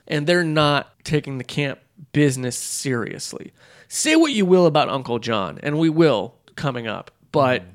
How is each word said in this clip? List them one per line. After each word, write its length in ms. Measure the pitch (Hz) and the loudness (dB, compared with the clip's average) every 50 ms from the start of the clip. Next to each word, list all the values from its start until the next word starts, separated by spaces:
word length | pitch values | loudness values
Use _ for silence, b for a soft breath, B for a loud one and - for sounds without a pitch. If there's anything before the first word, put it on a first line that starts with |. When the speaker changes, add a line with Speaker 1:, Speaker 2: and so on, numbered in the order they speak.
| _ | _
Speaker 1:
and 200 | - 151 151 147 | -6 -4 -2 0
they're 180 | 151 175 175 175 | 2 2 2 2
not 580 | 160 151 156 151 147 147 139 - - _ _ - | 0 0 2 2 2 2 0 -2 -6 _ _ -8
taking 340 | - 160 147 143 143 135 131 | -2 -2 -2 -2 -4 -10 -10
the 60 | 120 | -10
camp 360 | - - - 147 139 - - _ _ _ - 156 - - | -8 -6 -4 -4 -4 -6 -10 _ _ _ -20 -14 -4 0
business 440 | 151 147 143 131 131 127 123 117 | 2 2 2 2 0 -4 -6 -6
seriously. 960 | - - - - - - 139 127 120 110 - - - - - - - - - _ b b b b b b b | -6 -8 -8 -8 -6 -4 -4 -4 -4 -4 -6 -8 -10 -12 -12 -12 -14 -16 -16 _ b b b b b b b
Say 260 | - - - 294 311 | -6 -4 0 2 4
what 160 | 320 330 302 269 | 4 4 2 2
you 120 | 214 196 | 0 2
will 200 | 175 185 185 175 | 4 6 6 6
about 220 | 165 147 151 135 - | 6 4 4 2 0
Uncle 300 | 107 135 131 - 120 117 | -2 -6 -4 -4 -6 -4
John, 400 | 113 117 117 107 95 80 - - - | -4 -2 -2 -2 -2 -4 -8 -8 -6
and 160 | 147 147 151 | -4 -2 0
we 100 | 165 165 | 0 2
will 460 | 156 160 165 156 127 104 92 117 - _ _ - - | 4 4 4 4 4 2 -2 -4 -8 _ _ -20 -12
coming 300 | - - 147 127 120 117 113 | -6 -6 -6 -6 -6 -6 -8
up, 220 | 104 92 - - _ _ _ _ - | -8 -8 -10 -14 _ _ _ _ 0
but 300 | 151 139 127 127 113 90 | 2 2 4 2 0 -2
Speaker 2:
Mm. 40 | 90 92 | -8 -20